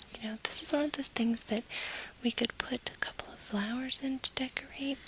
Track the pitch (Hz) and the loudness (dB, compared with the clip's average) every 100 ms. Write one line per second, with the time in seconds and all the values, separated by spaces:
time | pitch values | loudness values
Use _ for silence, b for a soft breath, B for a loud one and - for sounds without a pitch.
0 | - - 220 220 - - - 294 294 285 | -6 -8 -8 -6 2 6 6 6 4 4
1 | 269 - 233 226 - 220 - B B B | 2 4 4 2 0 -2 -2 B B B
2 | B B 240 - - - - 247 - - | B B 0 2 0 0 -2 -2 -4 -4
3 | - - - - - 208 208 240 262 - | -6 -6 -12 -14 -4 -2 0 -2 -2 -4
4 | 269 262 - - 262 - - - 277 269 | -2 0 -2 -2 -4 -6 -10 -6 -4 -4